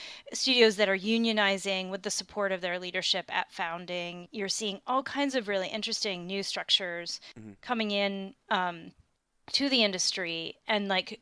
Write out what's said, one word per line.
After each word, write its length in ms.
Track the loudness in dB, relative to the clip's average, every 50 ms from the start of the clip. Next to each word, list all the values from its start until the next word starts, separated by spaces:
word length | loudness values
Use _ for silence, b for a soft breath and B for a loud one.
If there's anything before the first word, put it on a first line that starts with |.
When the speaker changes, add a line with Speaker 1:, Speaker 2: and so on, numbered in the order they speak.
| B B B B B B -6
Speaker 1:
studios 420 | -2 2 4 6 8 8 8 8
that 140 | 6 4 4
are 100 | 4 2
unionizing 920 | 2 2 2 4 4 2 4 4 4 4 2 0 0 -2 -2 -2 -2 -4
with 140 | -6 -6 -4
the 80 | -4
support 400 | -4 -4 -6 -6 -4 -2 0 0
of 120 | 0 0 -2
their 180 | -2 -4 -4
leadership 460 | -4 -4 -4 -2 0 0 0 0 -2 -2
at 240 | -2 -2 -2 -2 -4
founding. 720 | -6 -4 -4 -4 -6 -8 -6 -6 -6 -6 -6 -8 -12 -14 -10 -6
You're 160 | -6 -4 -2
seeing 320 | -2 -2 -2 -4 -4 -4 -4 -2
all 160 | 0 0 0
kinds 320 | -2 -2 0 0 0 0
of 100 | 0 -2
really 220 | 0 0 0 -2 -2
interesting 580 | -4 -4 -4 -4 -4 -2 -2 -2 -4 -4 -6
new 160 | -4 -4 -4 -4
structures 760 | -4 -4 -4 0 2 2 2 2 2 -6 -6 -6 -8 -8 -10 B B B B
Speaker 2:
Mm-hmm. 140 | -16 -16 -16 -12
Speaker 1:
coming 320 | -6 -4 -2 0 0 0 2
in, 420 | 2 2 0 0 -2 -6 -8 -12 _ _ 0
um, 400 | 0 2 2 0 -2 -6 -12 -16 -20 _ _ _ _ _ _ _ _ _ -12 -4
to 180 | -2 0 2 4
the 140 | 4 4 4
industry 760 | 4 2 2 0 0 -2 -2 -4 -4 -4 -6 -6 -8 -10 _ _ 0
and, 180 | 0 0 2
like, 320 | 2 0 0 0 -2 -6 -12